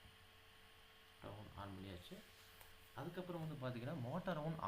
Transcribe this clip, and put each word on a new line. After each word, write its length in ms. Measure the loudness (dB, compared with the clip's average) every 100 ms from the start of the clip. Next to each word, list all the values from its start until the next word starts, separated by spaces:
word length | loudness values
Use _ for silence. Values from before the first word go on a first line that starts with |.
| -12 -12 -14 -14 -14 -14 -14 -14 -14 -14 -14
மோட்டார் 260 | -6 -4 -2
ஒன் 100 | -4 -4
on 80 | -4 -2
பண்ணியாச்சு. 400 | -2 -4 -4 -6 -8 -12 -12 -12 -12 -12 -8 -2
அதுக்கப்புறம் 440 | 0 0 2 2 2
வந்து 120 | 4
பார்த்தீங்கன்னா, 340 | 4 4 2 4 4
மோட்டார் 360 | 6 6 6 6
ஒன் 100 | 6